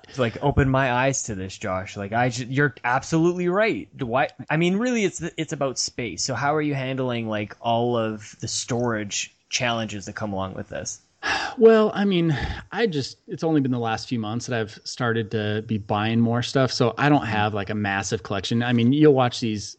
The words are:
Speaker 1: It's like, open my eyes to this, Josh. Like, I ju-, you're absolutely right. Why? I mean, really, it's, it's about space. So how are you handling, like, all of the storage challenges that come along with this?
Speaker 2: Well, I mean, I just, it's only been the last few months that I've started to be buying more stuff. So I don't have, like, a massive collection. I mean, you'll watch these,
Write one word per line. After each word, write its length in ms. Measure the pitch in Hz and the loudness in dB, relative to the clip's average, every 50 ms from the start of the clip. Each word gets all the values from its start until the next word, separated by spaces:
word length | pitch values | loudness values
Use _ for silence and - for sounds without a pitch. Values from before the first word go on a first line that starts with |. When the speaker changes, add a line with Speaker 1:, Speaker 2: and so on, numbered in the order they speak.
| - - | -10 -14
Speaker 1:
It's 100 | - 135 | -2 -2
like, 180 | 120 113 104 - | -2 -2 -2 -2
open 260 | - 143 - 151 139 135 | -2 0 2 4 2 4
my 240 | 131 131 139 127 | 2 2 2 2
eyes 300 | 123 123 131 139 135 - - | 2 2 2 0 0 -2 -6
to 100 | - 107 | -6 -8
this, 220 | 92 92 90 - | -8 -8 -10 -10
Josh. 400 | - - 101 92 92 92 - - | -8 -6 -4 -4 -4 -6 -8 -8
Like, 160 | 104 101 98 | -8 -8 -2
I 160 | 110 117 123 127 | 0 0 2 2
ju-, 180 | 113 120 127 117 | 0 -4 -6 -4
you're 260 | 135 139 147 135 - - - | 0 0 0 0 0 -2 -2
absolutely 640 | 120 123 143 - - 165 160 165 175 175 180 175 175 | 0 0 0 0 0 0 2 2 2 2 0 -2 0
right. 400 | 180 202 220 220 147 98 - - - 131 | 0 2 2 0 0 -4 -6 -10 -10 -8
Why? 300 | 135 113 117 135 147 - - - 120 - | -6 -2 0 0 0 0 -4 -12 -6 -2
I 80 | 147 160 | 0 2
mean, 180 | 170 175 190 | 2 2 2
really, 280 | 202 240 254 247 226 202 | 2 0 0 0 0 0
it's, 180 | 165 - - 156 160 - - | -2 -2 -4 -10 -8 -6 -6
it's 160 | 156 - 160 | -6 -6 -4
about 240 | 143 143 135 120 - | -4 -2 -4 -2 -4
space. 440 | - - - - 123 107 80 - | -6 -6 -6 -8 -8 -8 -6 -6
So 120 | - - 123 | -6 -4 -4
how 200 | 113 143 143 151 | -2 -2 0 0
are 80 | 156 | 0
you 120 | 151 147 143 | 0 -2 -2
handling, 540 | 135 131 131 135 131 131 123 120 117 113 110 | -2 -4 -4 -4 -2 -2 -2 -2 -4 -4 -4
like, 280 | 107 104 107 104 - _ | -4 -4 -4 -6 -10 _
all 340 | - 117 120 117 120 120 120 | -2 0 2 2 2 2 2
of 400 | 117 110 110 110 107 107 - - - | 0 0 -2 -4 -6 -12 -16 -14 -10
the 60 | - | -8
storage 880 | 117 - - - - 131 120 123 120 113 104 107 98 - - - - _ _ _ - | -6 -6 -6 -4 -4 -2 -2 0 -2 -2 -2 -4 -6 -6 -6 -8 -8 _ _ _ -8
challenges 560 | - - 127 120 117 113 110 104 104 101 90 | -4 -2 -2 0 -2 -2 -4 -6 -8 -10 -10
that 100 | - 98 | -10 -10
come 200 | - 110 104 98 | -8 -6 -6 -4
along 200 | 95 95 92 92 | -4 -4 -6 -6
with 140 | - 101 - | -10 -10 -8
this? 320 | - - - - - - _ _ _ _ - - - - - - - 262 | -8 -8 -8 -8 -12 -12 _ _ _ _ -6 -4 -4 -4 -4 -6 0 6
Speaker 2:
Well, 320 | 220 226 220 214 214 214 - | 8 8 8 8 6 2 2
I 120 | 190 202 | 0 0
mean, 280 | 202 190 170 170 165 147 120 - - - - - - | 2 2 2 2 2 0 0 -2 -6 -6 -8 -10 -10
I 140 | - 196 240 | -4 -2 -2
just, 320 | 214 151 143 120 - - _ _ | 0 0 -2 -4 -4 -10 _ _
it's 180 | - 185 - 170 | -12 -8 -4 0
only 160 | 160 156 147 | 2 2 2
been 120 | 135 127 | 2 2
the 60 | 127 120 | 0 0
last 300 | 117 110 110 110 - - | 0 -2 -2 -4 -4 -4
few 100 | 131 113 | -4 -4
months 280 | 107 104 113 120 - | -4 -4 -6 -6 -4
that 120 | - 123 113 | -4 -2 -2
I've 200 | 110 101 - - - | -2 -4 -6 -14 -14
started 460 | - - - 127 117 113 113 110 101 | -14 -6 -2 0 0 0 0 -2 -2
to 300 | 117 110 104 104 107 110 110 | -2 -2 0 0 -2 -2 -2
be 100 | 113 113 | -2 -4
buying 420 | 101 98 - 107 104 107 110 113 117 | -4 -2 0 0 0 2 2 4 4
more 240 | 117 113 117 120 | 4 4 2 0
stuff. 300 | 120 - - 139 131 127 | -2 0 2 2 2 2
So 220 | - - 127 113 - | 2 2 2 0 2
I 120 | - 131 147 | 2 4 4
don't 180 | 147 135 - | 4 4 4
have, 260 | 113 110 107 104 110 | 2 0 2 0 0
like, 160 | 107 101 98 104 | 0 -2 -4 -4
a 60 | 107 | -4
massive 480 | 104 104 98 98 98 98 - 113 104 | -2 -2 0 0 0 0 -2 -4 -4
collection. 400 | - - 104 98 - - 120 117 | -2 -2 -4 -4 -2 0 0 0
I 100 | 120 123 | 2 2
mean, 200 | 123 117 117 120 | 2 4 4 4
you'll 200 | 139 151 151 151 | 6 8 8 8
watch 280 | 135 131 123 120 - - | 8 8 4 2 2 -2
these, 360 | 123 110 107 104 101 - - | -4 -2 -4 -4 -6 -10 -16